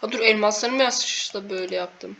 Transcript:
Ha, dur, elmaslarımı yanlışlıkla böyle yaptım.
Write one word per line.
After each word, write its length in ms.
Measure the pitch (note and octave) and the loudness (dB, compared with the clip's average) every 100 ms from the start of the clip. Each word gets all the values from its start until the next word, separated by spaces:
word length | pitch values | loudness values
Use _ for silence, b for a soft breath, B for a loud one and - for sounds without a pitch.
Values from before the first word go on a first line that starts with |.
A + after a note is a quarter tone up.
Ha, 100 | A3 | -6
dur, 80 | A#3 | 2
elmaslarımı 640 | A3+ G#3+ G#3 G#3+ A#3+ C4 | 4 4 4 2 0 2
yanlışlıkla 680 | C4 - - - - G#3 G3 | 2 2 -2 -2 -4 -8 -6
böyle 260 | F#3+ F#3 F#3 | -6 -4 -4
yaptım. 420 | F3+ - F#3 G3+ | -6 -10 -16 -16